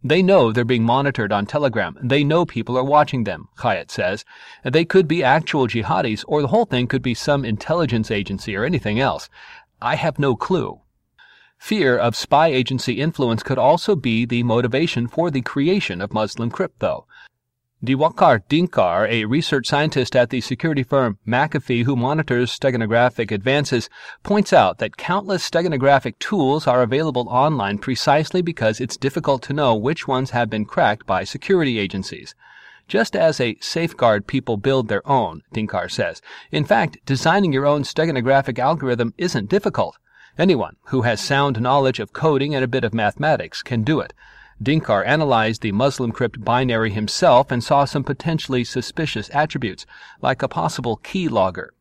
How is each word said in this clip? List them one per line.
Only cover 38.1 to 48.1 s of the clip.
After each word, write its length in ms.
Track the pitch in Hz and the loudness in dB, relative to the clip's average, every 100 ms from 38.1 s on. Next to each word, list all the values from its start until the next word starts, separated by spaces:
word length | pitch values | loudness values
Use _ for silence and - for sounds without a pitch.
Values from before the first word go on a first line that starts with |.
| 139 120 135 135 120 | 0 2 2 2 -2
algorithm 560 | 127 160 135 120 117 - | 0 0 -2 -2 -2 -2
isn't 320 | 175 123 104 | -4 -4 0
difficult. 480 | 196 208 151 87 - _ _ - - | 0 0 -2 -4 -6 _ _ -20 0
Anyone 400 | 180 151 85 - - | 2 2 0 -8 -4
who 160 | 131 | 0
has 180 | 120 - | 0 -2
sound 400 | - 139 143 113 | 0 2 2 2
knowledge 400 | 123 139 131 113 | 2 2 2 0
of 120 | 104 | -8
coding 420 | - 160 139 143 | -2 2 2 0
and 100 | 143 | 0
a 40 | 127 | 0
bit 160 | 127 | 0
of 80 | 120 | -2
mathematics 720 | 113 104 - 147 147 - - | 0 0 0 0 0 -2 -12
can 220 | - 120 | -4 -2
do 160 | 110 151 | 0 0
it." 120 | 92 - - - - _ | -2 -12 -20 -20 -20 _
Dinkar 440 | 110 156 156 104 101 | 0 0 2 0 2
analyzed 560 | 151 151 117 110 110 | 2 2 2 2 -2
the 100 | 113 | -2
Muslim 400 | 101 135 - 120 | 0 0 0 -6
Crypt 320 | 107 120 117 | -2 -4 -4
binary 460 | 107 120 127 113 113 | -2 0 2 0 -2
himself 600 | 104 107 - 180 123 139 | -2 -4 2 6 6 4
and 140 | 123 | -2
saw 220 | - 143 139 | 2 2 2
some 180 | 151 | -2
potentially 580 | 131 | -4